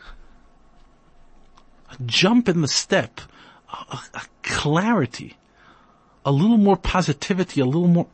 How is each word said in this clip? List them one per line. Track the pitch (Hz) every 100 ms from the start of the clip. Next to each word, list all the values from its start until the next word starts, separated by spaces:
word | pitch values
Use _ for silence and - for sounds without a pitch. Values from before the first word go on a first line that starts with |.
| - - - - - _ _ _ _ _ _ _ - - - - _ _ -
A | -
jump | 120 - 180 240 233
in | 170
the | 143
step, | - - 190 113 - - - - - _
a, | - -
a, | 131 -
a | - - _
clarity, | - - 147 160 214 226 123 - - - _ _ - - _ _ _ _ 139
a |
little | 139 208 233
more | 196 185
positivity, | - 185 165 131 - 185 180 147
a |
little | 127 156 175
more | 170 170